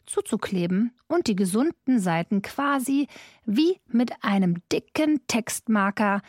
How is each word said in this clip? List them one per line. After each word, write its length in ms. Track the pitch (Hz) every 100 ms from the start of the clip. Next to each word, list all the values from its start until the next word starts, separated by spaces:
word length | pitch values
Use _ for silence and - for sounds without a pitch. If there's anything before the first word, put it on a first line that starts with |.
| -
zuzukleben 880 | - - 214 - 185 175 185 233 - -
und 180 | 339 339
die 100 | 190
gesunden 640 | 190 208 311 - - 254
Seiten 440 | 180 165 170 196
quasi 640 | - - 285 277 254 277 285 - - _
wie 360 | - 208 330 370 _
mit 240 | 233 247 -
einem 380 | - 196 185 170 -
dicken 540 | - - - 311 302 -
Textmarker 960 | 233 - - - 214 196 202 208 202